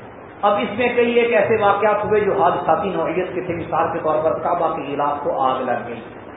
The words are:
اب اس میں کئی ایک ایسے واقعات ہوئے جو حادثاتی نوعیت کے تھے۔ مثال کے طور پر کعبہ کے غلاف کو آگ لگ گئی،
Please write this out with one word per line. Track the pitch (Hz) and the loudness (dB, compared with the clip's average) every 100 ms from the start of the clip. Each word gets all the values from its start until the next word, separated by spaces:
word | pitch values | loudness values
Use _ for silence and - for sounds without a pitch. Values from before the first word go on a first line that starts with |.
| - - - - | -20 -20 -20 -2
اب | 208 | 0
اس | 208 240 208 | 2 0 -2
میں | 247 240 | 0 2
کئی | 233 240 | 2 4
ایک | 240 | 4
ایسے | 220 202 214 | 4 4 4
واقعات | 202 196 214 202 185 | 4 4 2 2 2
ہوئے | 208 | 2
جو | 190 - | 2 2
حادثاتی | 175 175 170 160 202 | 2 2 2 0 0
نوعیت | 170 160 175 180 180 | -2 -2 -2 -4 -4
کے | |
تھے۔ | 160 170 | -6 -6
مثال | 156 160 165 | -2 -2 0
کے | 165 | -2
طور | 156 156 | -2 0
پر | 156 147 | 0 -2
کعبہ | 170 175 160 151 | -2 0 -2 -4
کے | 139 | -6
غلاف | 143 147 147 | -2 -2 -2
کو | 165 139 | -4 0
آگ | 131 127 | 0 0
لگ | 123 120 110 | -2 -4 -4
گئی، | - - - - | -10 -14 -16 -18